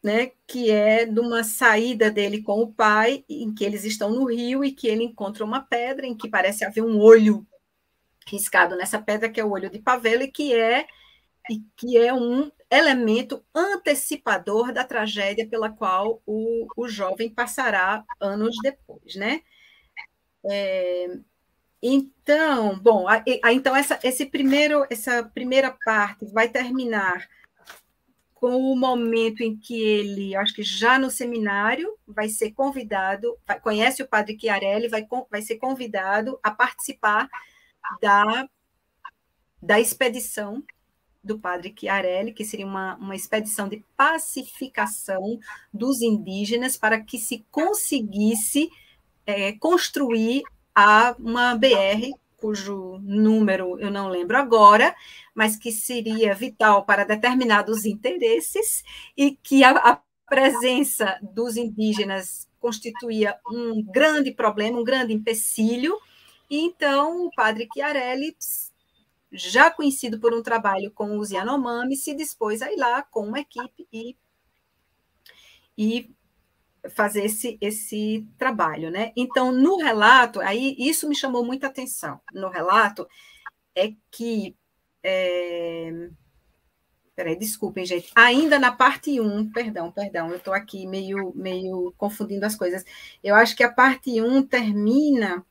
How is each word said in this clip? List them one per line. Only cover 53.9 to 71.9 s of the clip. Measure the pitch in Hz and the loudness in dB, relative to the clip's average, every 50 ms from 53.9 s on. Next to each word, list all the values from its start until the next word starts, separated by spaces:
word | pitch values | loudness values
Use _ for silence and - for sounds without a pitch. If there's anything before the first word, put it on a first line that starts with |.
não | 202 202 196 190 | -4 -4 -4 -4
lembro | 185 180 175 175 226 262 | -4 -4 -2 0 2 0
agora, | 285 240 233 220 208 202 208 214 254 330 349 - - - - - - _ _ | 2 4 6 10 10 10 10 10 6 4 2 -2 -18 -20 -20 -20 -20 _ _
mas | 220 220 214 214 | 0 0 0 0
que | 214 - 233 | -4 -6 -8
seria | 220 - - - 247 240 214 220 220 220 226 208 196 | -8 -6 -6 -4 -6 -4 -4 -4 0 0 2 0 0
vital | 196 233 262 - _ 233 214 202 202 196 | -2 -4 -10 -2 _ 6 6 6 6 4
para | - 202 196 202 | 4 2 2 2
determinados | 202 214 214 220 247 247 262 254 233 214 208 202 208 220 214 208 | 0 0 0 0 0 2 2 2 4 4 2 2 0 -4 -4 -2
interesses | 220 196 - - 254 359 349 247 226 226 - - - - 392 453 - - - - - - - - - _ | -4 -6 -4 -4 -4 -4 0 0 2 2 2 0 -4 -4 -4 -2 -2 -4 -6 -8 -12 -20 -20 -20 -18 _
e | - 277 285 277 _ | 2 2 2 2 _
que | _ - 269 269 | _ 2 6 8
a, | 262 254 | 8 10
a | 277 - - 233 - - _ _ _ _ _ | 8 8 6 6 4 4 _ _ _ _ _
presença | - 277 262 269 269 262 - 240 254 254 247 294 269 - - 226 196 190 - | 0 2 4 4 4 4 2 0 0 2 2 0 -2 -2 -2 -2 -2 -4 -6
dos | 208 190 185 214 240 247 220 233 | -10 -12 -6 -6 -4 -4 -4 -4
indígenas | 240 226 214 214 214 214 208 196 202 196 190 190 190 - - - - _ _ _ | -6 -6 -4 -2 0 0 0 0 -2 -2 -4 -6 -6 -8 -12 -14 -16 _ _ _
constituía | - 240 226 220 - 233 220 233 247 233 226 220 208 202 202 - _ | -6 -6 -6 -6 -10 -12 -12 -10 -10 -6 -2 0 0 0 -2 -6 _
um | - 220 240 240 233 226 220 | -10 -8 -6 -6 -4 -4 -4
grande | 214 202 185 254 294 311 302 302 277 262 | -6 0 2 4 4 4 4 2 0 -2
problema, | - - 226 214 202 208 208 220 240 240 | -2 0 -2 0 0 0 -4 -2 -2 -2
um | 233 | -2
grande | 226 269 262 254 226 | 0 0 0 0 -2
empecilho, | 220 214 214 233 226 220 - - - - 220 220 240 240 254 320 392 427 _ _ _ _ _ _ _ _ _ _ | -2 -2 -2 -4 -4 -4 -4 -6 -2 0 0 0 0 0 -2 -2 -4 -4 _ _ _ _ _ _ _ _ _ _
e | 285 294 | -4 -2
então | 320 349 359 _ 311 285 277 277 294 311 339 359 359 | -2 -4 -4 _ -2 0 2 2 0 0 -2 -4 -6
o | 349 | -6
padre | - - 226 214 220 220 233 220 - | -2 0 0 0 0 -2 -8 -10 -8
Chiarelli, | 269 277 294 294 277 262 247 254 262 285 320 320 _ - - - - - - _ _ _ _ _ _ _ _ _ _ _ _ | -6 -4 -4 -2 -4 -4 -4 -4 -4 -6 -8 -10 _ -10 -10 -8 -8 -10 -12 _ _ _ _ _ _ _ _ _ _ _ _
já | - 190 - 180 196 240 294 330 | -14 -12 -10 -2 6 6 6 6
conhecido | 330 - 302 285 269 - - 233 214 220 | 6 2 -2 -2 -2 -2 -6 -6 -8 0
por | 220 233 | 0 0
um | 233 233 | 0 0
trabalho | 226 - 240 226 214 208 196 190 202 208 | -2 -2 -4 -2 0 -2 -2 -2 -4 -8
com | _ _ 214 208 208 208 | _ _ -8 -6 -4 -6
os | 208 196 | -6 -4
Yanomami, | 196 185 196 233 277 285 254 240 240 233 247 254 | -6 -6 -4 -2 -2 -2 -2 -4 -4 -4 -4 -4